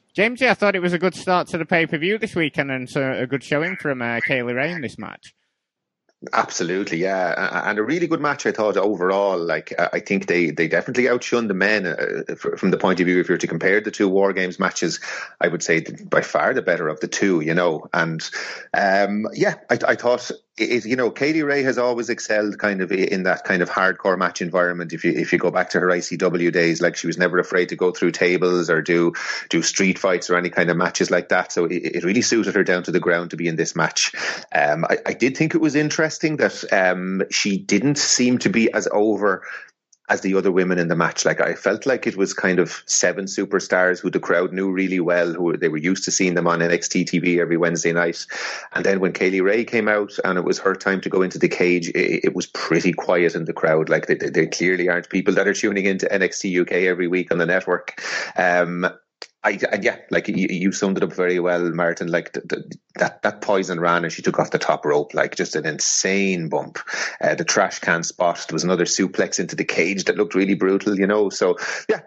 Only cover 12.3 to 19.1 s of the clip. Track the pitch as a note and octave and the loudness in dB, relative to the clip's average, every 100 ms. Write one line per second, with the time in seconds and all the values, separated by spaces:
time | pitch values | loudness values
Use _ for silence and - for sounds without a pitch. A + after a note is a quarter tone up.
12.3 | - - - F#2+ - G2 F2+ F2+ F2+ E2 | -6 -6 0 0 2 2 4 4 2 2
13.3 | E2+ F2+ E2+ F#2 G#2 G#2+ - G2+ F#2+ G2 | 0 -2 0 2 2 0 0 2 4 2
14.3 | F#2+ F#2 F2 F#2 - E2+ E2 - - - | 2 -2 -2 -2 0 -4 -4 -8 -10 -12
15.3 | - F2 E2 - E2 - - - D#2 - | -2 -2 0 0 0 -2 -10 -2 -2 0
16.3 | D2+ F2 B2+ F#2 E2+ D#2 D#2 E2+ - G2+ | 0 0 0 0 0 -2 -4 -6 -2 2
17.3 | E2+ D#2 E2+ F2 D#2 - E2+ E2 D#2+ - | 2 2 2 2 0 -4 -2 -2 -2 -8
18.3 | - - - - - G2 G2 G2+ | -10 -10 -12 -6 0 2 2 2